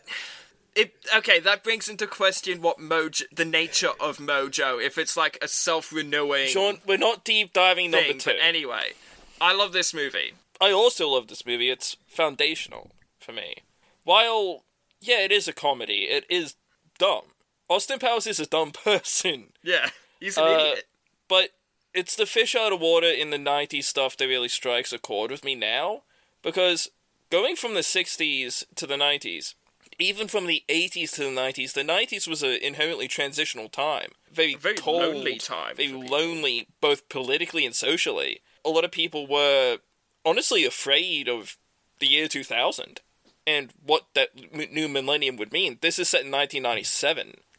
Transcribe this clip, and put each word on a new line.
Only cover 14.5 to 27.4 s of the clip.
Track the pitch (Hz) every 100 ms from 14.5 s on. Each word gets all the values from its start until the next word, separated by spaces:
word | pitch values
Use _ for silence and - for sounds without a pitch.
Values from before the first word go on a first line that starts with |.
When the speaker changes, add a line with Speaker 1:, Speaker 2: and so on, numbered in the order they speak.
| 147 _ _ _ _
Speaker 2:
yeah, | 226 240
it | 190
is | 208 170
a |
comedy, | - 147 127 110 101
it | 98 139 -
is | 175 151 - _ _ _ -
dumb. | 190 135 - _ _ _ -
Austin | 185 - 269
Powers | 254 233 214
is | 190
a | 151
dumb | 160 156
<laughs> | -
person. | 214 202 - - 190 135 101 _
Speaker 1:
Yeah, | 165 170 - - _ -
he's | 285 -
an |
Speaker 2:
Uh, | 160 160
Speaker 1:
idiot. | 151 120 - _ _ _ -
Speaker 2:
but | 185 185 _ _ _ _
it's | 180 180 -
the | 202
fish | 226 226
out | 240 220
of | 185
water | 165 165 170
in | 139 151
the | 147
nineties | 143 143 147 143 -
stuff | - 131 -
that | 131
really | 131 120
strikes | - 131 120 123
a | 117
chord | - 104 113
with | 135
me | 139
now, | 131 107 123 170 269 _ _ _ _
because | - 185 180 170 - _ _ _ -
going | 170